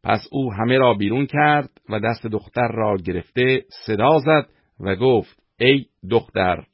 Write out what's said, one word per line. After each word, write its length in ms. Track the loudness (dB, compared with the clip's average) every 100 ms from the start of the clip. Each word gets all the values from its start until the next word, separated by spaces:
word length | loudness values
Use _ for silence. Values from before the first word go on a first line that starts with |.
پس 240 | -2 -4 -4
او 220 | -6 -6
همه 260 | -4 0 2
را 160 | 2
بیرون 320 | 2 -2 -2 -2
کرد 440 | 0 2 0 -2 _ -8
و 120 | -4
دست 260 | -4 -6 -6
دختر 420 | -8 -6 -4 -2
را 240 | -2 -2 -2
گرفته 680 | -4 -6 -6 -2 0 0 -4 -16 -6
صدا 320 | 0 4 4
زد 300 | 4 0 0 _ _ _
و 160 | -4 0
گفت: 460 | 2 2 0 _ _ _
«ای 280 | 2 2 -2 _ -2
دختر 540 | -2 0 -2 0 -2 -6